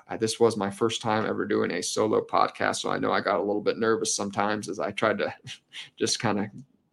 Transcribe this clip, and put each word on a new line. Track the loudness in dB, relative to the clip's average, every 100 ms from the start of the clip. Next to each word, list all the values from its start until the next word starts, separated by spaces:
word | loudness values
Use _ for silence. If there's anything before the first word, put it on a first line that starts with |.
| -10
I, | -2
this | -2 4
was | 4 4
my | -2
first | 2 0 0
time | 0 0 0
ever | -2 0
doing | 0 0
a | -2
solo | -2 0 2 2
podcast, | 2 2 2 0 -2 0
so | -2
I | -2
know | 0
I | 0
got | 2 0
a |
little | 0 0
bit | 0 0
nervous | 2 2 0
sometimes | -2 -2 -2 0 -2 -4
as | -4
I | -4
tried | 0 0 2
to | -2 -6 -14 -18 _
<laughs> | -18 -16 -4
just | -2 0
kinda, | 0 -2 -4 -8 -20 _ _